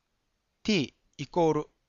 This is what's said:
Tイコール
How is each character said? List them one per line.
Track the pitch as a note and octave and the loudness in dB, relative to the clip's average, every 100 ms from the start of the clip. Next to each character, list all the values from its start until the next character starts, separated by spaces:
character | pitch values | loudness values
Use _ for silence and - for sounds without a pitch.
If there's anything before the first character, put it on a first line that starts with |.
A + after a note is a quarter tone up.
| _ _ _ _ _ _ | _ _ _ _ _ _
T | - G3 A#2 - _ - | -2 0 0 -8 _ -16
イ | C#3 | -6
コ | F3 D#3+ | 0 2
ー | |
ル | D3+ - _ | 0 -4 _